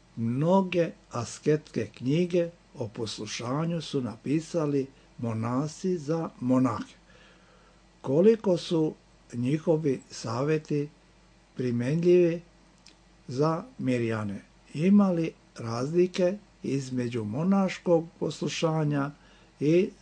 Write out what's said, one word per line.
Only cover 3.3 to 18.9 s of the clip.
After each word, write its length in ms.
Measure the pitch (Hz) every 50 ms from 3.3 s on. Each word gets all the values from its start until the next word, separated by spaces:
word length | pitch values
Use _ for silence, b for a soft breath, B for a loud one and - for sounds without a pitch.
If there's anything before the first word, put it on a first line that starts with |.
| - - 120 120 131 151 165 165 170 165
su 200 | 151 - - 143
napisali 840 | 123 104 110 - - 127 139 160 156 - - 170 151 147 143 139 131 135 b b b b b b
monasi 800 | 120 117 110 110 113 117 123 131 151 151 - - - 185 180 170
za 320 | 143 139 165 165 156 - - -
monahe. 540 | 127 123 131 131 127 127 107 104 - - - - _ b b b b b b b b b b b b b b b b b _ _
Koliko 560 | - 127 135 156 190 220 233 214 - 208 175
su 380 | 156 - - 175 160 156 151 - - _ _ - - _ - -
njihovi 680 | 120 123 127 147 156 - 175 160 156 160 147 127 - - -
savjeti 800 | - - - 120 113 120 139 151 156 151 151 - 156 147 147 151 - _ _ _ _ _ _ _ _ _ _ _ _
primjenjivi 840 | - 127 123 120 120 120 131 151 170 165 180 175 180 175 170 165 175 - - _ _ _ _ _ _ - - - _ _ _ _ _ _ -
za 360 | 120 131 147 160 160 165 - - - -
Mirjane? 640 | 131 127 123 120 117 113 113 110 107 101 98 - - - _ _ _ - -
Ima 360 | 147 165 190 202 202 202 190
li 220 | 180 165 165 160 - - _ _ -
razlike 840 | - 117 113 117 120 127 147 165 175 180 180 180 - 180 180 196 208 - - _ _ -
između 640 | - 135 139 135 127 127 127 123 120 120 120 107
monaškog 840 | 104 110 131 165 190 196 196 190 180 - - - 185 170 165 165 165 - -
poslušanja 920 | 165 165 147 - - 147 147 - 170 160 160 160 156 147